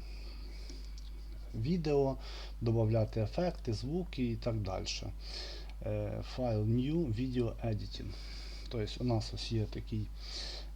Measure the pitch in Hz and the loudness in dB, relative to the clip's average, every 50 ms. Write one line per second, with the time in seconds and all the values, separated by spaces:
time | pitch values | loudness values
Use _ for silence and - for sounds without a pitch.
0 | - - - - - - - - - - - - - - - - - - - - | -6 -6 -8 -8 -8 -8 -8 -10 -10 -8 -8 -8 -8 -8 -8 -8 -8 -8 -8 -8
1 | - - - - - - - - - - - 113 113 147 180 180 156 156 147 139 | -8 -8 -10 -10 -10 -10 -10 -8 -8 -6 -2 0 2 4 4 4 4 4 6 6
2 | 139 135 131 - - - - - - - - - 113 117 117 113 110 107 113 113 | 6 4 2 0 -4 -8 -8 -8 -8 -8 -4 0 2 4 6 6 6 6 6 6
3 | 107 107 - 113 107 107 - - 180 175 - - - 127 107 98 113 131 156 185 | 4 4 4 2 0 2 2 2 2 2 2 0 0 0 0 0 0 0 0 0
4 | 175 - - - 127 117 113 110 - 120 113 110 101 92 92 92 95 - - - | 0 -2 0 0 2 2 2 0 0 0 0 2 0 0 0 -2 -2 -2 -4 -4
5 | 104 104 - - - - - - - - - - - - - - - 101 107 104 | -4 -4 -6 -6 -8 -8 -6 -6 -6 -6 -8 -8 -8 -8 -8 -4 -2 0 0 0
6 | 104 104 107 107 98 - - - 127 120 110 107 107 110 117 123 127 143 156 170 | 0 0 -2 -2 -4 -4 -2 0 2 4 4 4 6 6 6 6 4 4 4 4
7 | 170 127 107 110 127 131 120 127 120 113 - - - 117 107 101 101 98 - - | 4 2 2 2 0 2 2 2 2 2 0 -2 0 0 0 0 -2 -4 -6 -6
8 | - 101 98 - - - - - - - - - - - - 117 107 104 - - | -6 -6 -6 -8 -8 -8 -8 -8 -8 -8 -8 -8 -6 -4 -2 -2 -2 -2 -2 0
9 | 120 123 117 110 110 - - 104 - - 117 113 107 101 - 113 - - 113 107 | 2 2 2 2 2 -2 -4 -4 -2 0 2 2 2 0 -2 -6 -4 -2 -2 -2
10 | 107 - - - - - - - - - - - - - - | -2 -4 -6 -8 -10 -8 -8 -6 -6 -6 -6 -8 -8 -8 -8